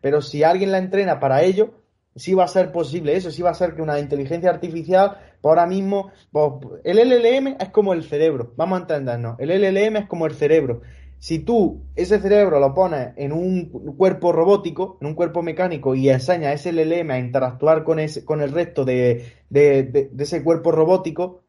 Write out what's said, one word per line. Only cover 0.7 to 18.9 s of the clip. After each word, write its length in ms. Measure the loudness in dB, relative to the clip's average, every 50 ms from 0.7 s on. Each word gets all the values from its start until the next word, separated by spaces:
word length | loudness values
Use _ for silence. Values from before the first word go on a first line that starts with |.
la 80 | 0 -2
entrena 400 | -2 -2 -2 0 0 0 -2 0
para 240 | 0 2 2 4 4
ello, 400 | 2 4 2 0 0 -2 _ _ _ _ _ _ _ _
sí 200 | -14 -4 0 2
va 100 | 2 2
a 40 | 2
ser 240 | 2 0 0 0 -2
posible 440 | -4 -4 -4 -6 -4 -2 0 -2
eso, 140 | 0 -2 -6
sí 120 | -8 -2 -2
va 80 | -2
a 40 | 0
ser 200 | 0 -2 -4 -2
que 80 | -6 -6
una 160 | -4 -4 -4
inteligencia 520 | -4 0 0 -2 0 0 -6 0 0 0
artificial, 680 | 0 0 -6 -8 -8 -10 -4 2 4 4 4 4 0 -8 -20 -20 _ _
pues 100 | 2 4
ahora 160 | 4 4 4
mismo, 440 | 2 0 -2 -2 -2 -2 -4 -4 -6 _ _ _ _ _
pues, 480 | 0 0 0 -2 -6 -16 -18 -18 -8 -4
el 140 | 2 4 4
L 180 | 4 6 4
L 200 | 4 4 4 2
M 200 | 2 0 -4 -6 -8
es 120 | -10 -2
como 220 | 0 0 2 2 0
el 100 | -2 -4
cerebro, 500 | -6 -2 0 2 2 0 -2 -8 -10 -6
vamos 220 | -6 -4 -2 -2 -4
a 40 | -2
entendernos, 540 | -4 -4 -4 -4 -4 -6 -6 -6 -8 -8 -8
el 120 | -4 -2 0
L 160 | 0 2 2
L 160 | 2 2 0
M 140 | 0 0 -4
es 60 | -6
como 200 | -6 -6 -4 -4
el 80 | -4 -2
cerebro. 480 | 0 2 4 4 4 2 0 -6 -8 -10 -18 -20 -20 -20 -20 -20 -20
Si 200 | -8 -8 -6 -6
tú 440 | -2 0 2 2 2 0 -2 -6 -16 -14 -6
ese 240 | -6 -2 0 0 0
cerebro 400 | 2 2 4 4 4 4 4 2
lo 140 | 2 2 2
pones 360 | 2 0 0 0 -4 -6 -8 -8
en 160 | -8 -8 -6 -4
un 380 | -4 -2 -2 -4 -4 -6 -8 -12 -14 -12 -14 -2
cuerpo 360 | 2 2 2 2 2 0 0 2
robótico, 680 | 2 4 4 4 2 0 -6 -8 -8 -8 -8 -8 _
en 80 | -10 -10
un 60 | -4
cuerpo 280 | -4 -4 -2 -2 -6 -6
mecánico, 520 | -6 -4 -4 -4 -4 -4 -4 -2 -2 -2
y 140 | 2 4 4
enseñas 420 | 4 2 2 -2 -2 0 0 -4
a 20 | -4
ese 160 | -4 -4 -4
L 120 | -2 0 0
L 160 | 0 0 -2
M 140 | -2 -4 -4
a 60 | -4
interactuar 680 | -6 -2 -2 -2 -2 -2 -4 0 2 2 2 2 2
con 160 | -2 -2 -2
ese, 240 | -2 -6 -6 -12 -6
con 160 | -6 -4 -2
el 100 | -2 -2
resto 340 | -2 -4 -4 -4 -4 -4 -2
de, 500 | 0